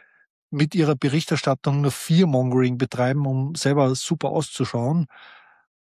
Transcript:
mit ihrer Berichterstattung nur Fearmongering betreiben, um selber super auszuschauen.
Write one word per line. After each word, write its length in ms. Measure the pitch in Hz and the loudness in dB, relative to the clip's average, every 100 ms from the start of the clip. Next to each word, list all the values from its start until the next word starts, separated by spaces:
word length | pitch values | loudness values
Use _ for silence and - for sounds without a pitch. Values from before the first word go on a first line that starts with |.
| _ _ _ _ - | _ _ _ _ -8
mit 240 | 143 151 | -2 0
ihrer 220 | 185 151 143 | 2 2 2
Berichterstattung 840 | 143 151 - 156 - 131 147 143 | 0 0 -2 -2 0 -2 0 0
nur 100 | 143 | 0
Fearmongering 840 | - - 165 180 127 127 127 127 123 | -2 2 4 4 2 2 2 2 0
betreiben, 480 | 123 123 123 139 139 | -4 -2 0 0 -2
um 280 | 131 135 | -2 -4
selber 400 | 165 139 143 135 | -2 0 2 2
super 360 | 131 - 160 139 | 0 -4 -4 -2
auszuschauen. 760 | 165 151 - 123 120 120 170 151 - - - _ _ _ _ | -4 -4 -4 -4 -2 -2 0 -2 -8 -20 -20 _ _ _ _